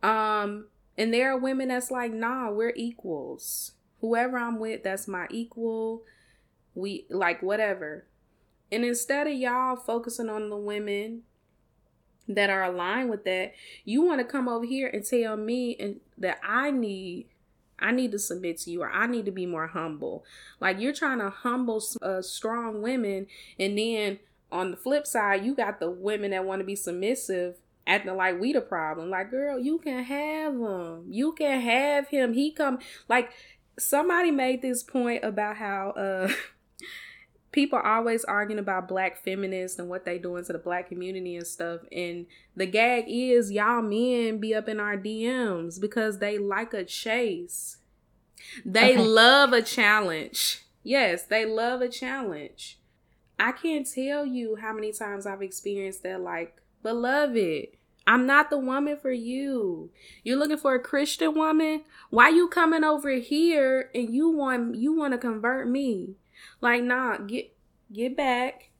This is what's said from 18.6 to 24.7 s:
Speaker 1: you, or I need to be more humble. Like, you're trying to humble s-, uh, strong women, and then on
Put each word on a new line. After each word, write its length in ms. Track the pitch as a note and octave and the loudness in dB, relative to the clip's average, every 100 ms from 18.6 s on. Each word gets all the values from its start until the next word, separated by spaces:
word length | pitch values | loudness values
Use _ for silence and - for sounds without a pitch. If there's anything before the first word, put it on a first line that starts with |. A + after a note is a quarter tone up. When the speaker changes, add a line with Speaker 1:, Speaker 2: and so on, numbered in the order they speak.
| - | -6
Speaker 1:
you, 120 | E3+ | -6
or 60 | E3 | -4
I 180 | F#3 A#3 | -2 0
need 180 | A#3+ G3+ | 0 -4
to 60 | |
be 140 | F#3+ F3+ | -4 -4
more 220 | E3+ D#3+ | -4 -6
humble. 580 | E3+ D#3+ D3+ D#3 F3 - - - - | -6 -6 -6 -8 -10 -14 -20 -20 -4
Like, 200 | F#3 F#3+ | -2 0
you're 140 | A#3 | -2
trying 260 | D4 D4+ B3+ | -2 -2 0
to 100 | G3+ | -4
humble 480 | G3 B3 B3 B3 A3 | -4 -4 -2 -2 -2
s-, 200 | G#3+ A#3 | -4 -6
uh, 200 | - F#3+ | -4 -4
strong 600 | F#3 - A3 A#3 A#3 G#3+ | -6 -6 -4 -4 -4 -4
women, 460 | G#3+ C4 G#3+ G3 G3 - - - | -2 -2 -2 -4 -6 -14 -20 -4
and 200 | G3 G#3 | -2 0
then 420 | A3 A3+ G#3 G3 _ _ _ | 0 0 -2 -4 _ _ _
on 200 | E3+ F#3 | -4 -4